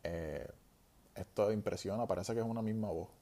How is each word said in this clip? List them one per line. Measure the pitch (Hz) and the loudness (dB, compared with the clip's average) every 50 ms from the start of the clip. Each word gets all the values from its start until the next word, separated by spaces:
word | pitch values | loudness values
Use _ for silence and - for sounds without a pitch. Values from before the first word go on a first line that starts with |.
| - | -4
Eh, | - 85 85 82 78 73 71 - - - - - - - - - - - - - - - | -4 -4 -4 -4 -4 -4 -6 -8 -10 -12 -16 -20 -20 -20 -20 -20 -20 -20 -20 -20 -18 -10
esto | - 92 - - - 107 101 110 | -10 -10 -6 2 4 4 4 4
impresiona, | 104 101 - 95 95 - 98 98 110 120 | 2 2 0 -2 -2 -2 -2 0 0 2
parece | 110 95 90 92 - 113 | 2 2 0 0 0 0
que | 117 | 0
es | 113 | 0
una | 117 113 117 | 0 0 0
misma | 113 107 110 110 107 104 | 0 0 0 0 0 0
voz | 85 82 87 - - - | 0 -2 -4 -6 -10 -20